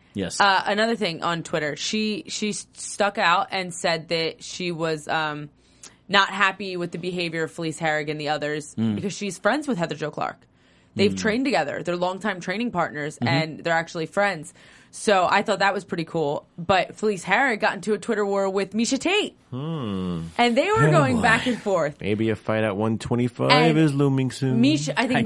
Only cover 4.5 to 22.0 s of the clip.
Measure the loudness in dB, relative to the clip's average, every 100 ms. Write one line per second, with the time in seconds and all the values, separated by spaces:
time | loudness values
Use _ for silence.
4.5 | -8 -6 -2 -2 -2 -2 -2 -2 -4 -10
5.5 | _ _ _ -20 _ 0 2 2 2 0
6.5 | 0 -6 -6 -6 -6 -6 -4 -4 -4 -4
7.5 | -4 -6 -4 -2 -2 -2 -4 -2 -2 -2
8.5 | -4 -6 -2 0 0 -4 -6 -6 -2 0
9.5 | 0 0 -2 -2 -4 -6 -4 -6 -6 _
10.5 | _ _ _ _ 0 0 2 0 0 2
11.5 | 0 0 -4 -4 -2 -2 -2 -4 -4 -4
12.5 | -4 -4 -2 -4 -4 -8 -4 0 2 0
13.5 | -4 0 0 0 -6 -4 0 0 0 -8
14.5 | -18 -20 -20 -20 -6 2 4 4 4 2
15.5 | 2 2 0 -4 -6 -4 -2 -2 -2 -6
16.5 | -6 2 2 2 -2 -2 -2 0 2 2
17.5 | 2 0 0 -2 -2 -2 -2 0 0 0
18.5 | 0 -2 -2 0 0 2 0 0 -6 _
19.5 | -8 -6 -4 -4 -2 -2 -4 -4 0 2
20.5 | 4 2 4 6 6 4 4 4 2 2
21.5 | -2 0 0 0 -2